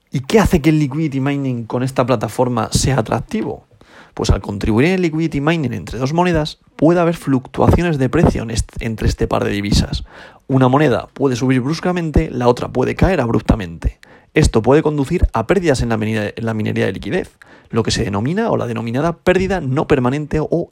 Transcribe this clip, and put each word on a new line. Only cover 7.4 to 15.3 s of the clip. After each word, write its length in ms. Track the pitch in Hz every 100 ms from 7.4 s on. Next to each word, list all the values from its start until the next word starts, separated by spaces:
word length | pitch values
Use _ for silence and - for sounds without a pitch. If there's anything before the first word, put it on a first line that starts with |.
| 131 - 117 135 175 151
de 120 | 131
precio 340 | 151 170 -
en 80 | 110
est-, 280 | 123 - -
entre 280 | 117 110 117
este 200 | 110 113
par 160 | 110
de 60 | 110
divisas. 540 | 104 101 - - - - - - - -
Una 220 | 131 127
moneda 400 | 135 151 110 -
puede 220 | - 135 120
subir 260 | 131 131
bruscamente, 680 | 120 160 185 180 160 143 160
la 180 | 123 123
otra 200 | 123 -
puede 280 | 123 127 120
caer 260 | 160 185
abruptamente. 800 | 120 117 - 110 90 82 - - - - _ -
Esto 260 | 143 113
puede 220 | 107 143
conducir 440 | 156 151 131 170 -